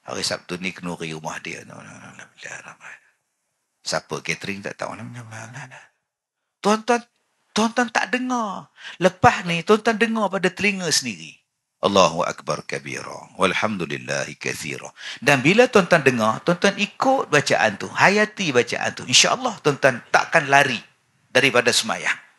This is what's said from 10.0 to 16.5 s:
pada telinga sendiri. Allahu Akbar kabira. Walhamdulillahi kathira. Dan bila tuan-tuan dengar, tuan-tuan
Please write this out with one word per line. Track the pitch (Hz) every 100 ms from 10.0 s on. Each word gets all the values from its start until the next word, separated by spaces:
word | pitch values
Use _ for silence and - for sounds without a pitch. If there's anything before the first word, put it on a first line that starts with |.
| 226 226 202
pada | 190 175
telinga | - 202 196 170
sendiri. | 139 123 87 80 - _ _ _ _
Allahu | 95 98 85 82
Akbar | - - 69 73
kabira. | - 71 71 65 69 73 -
Walhamdulillahi | - 92 87 107 101 78 69 62 69 67 71
kathira. | 65 62 73 65 - - - -
Dan | 123 143
bila | 131 208 247
tuan-tuan | 208 175 175 135
dengar, | 123 110 107
tuan-tuan | -